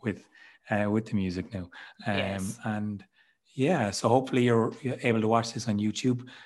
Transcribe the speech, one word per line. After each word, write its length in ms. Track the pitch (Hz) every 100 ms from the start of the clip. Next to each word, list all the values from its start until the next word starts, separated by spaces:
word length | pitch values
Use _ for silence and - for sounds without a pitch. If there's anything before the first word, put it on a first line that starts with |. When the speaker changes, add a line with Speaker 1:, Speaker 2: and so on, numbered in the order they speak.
Speaker 1:
with, 240 | 110 92 - - - _ -
uh, 180 | 104 104
with 180 | 110 113
the 80 |
music 380 | 107 92 90 -
now. 160 | 95 85 - - - 110
Um, 100 | 98
Speaker 2:
Yes. 420 | 98 98 95 117
Speaker 1:
and 400 | 113 107 107 98 - _ _ _ _
yeah, 360 | 135 143 165 104
so 180 | - 117
hopefully 360 | 127 131 127
you're, 280 | 120 117 113 -
you're 160 | 127 123
able 180 | 127 113
to 60 | 110
watch 240 | 113 113
this 140 | 123 117
on 100 | 104
YouTube. 480 | 107 - 127 123 - -